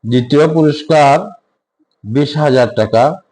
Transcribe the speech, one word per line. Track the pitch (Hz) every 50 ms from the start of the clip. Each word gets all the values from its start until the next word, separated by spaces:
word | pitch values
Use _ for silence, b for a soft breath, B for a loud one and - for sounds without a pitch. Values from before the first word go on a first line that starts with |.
| -
দ্বিতীয় | 110 120 127 120 123 151 147 156 156 160
পুরস্কার | 160 156 151 143 151 - - 160 151 143 139 143 165 214 - - _ _ _ _ _ _ _ _ _ _ _ _ _ -
বিশ | 104 113 143 147 143 147
হাজার | 151 151 143 127 131 123 113 117
টাকা | 113 107 107 113 113 127 147 175 185 _ _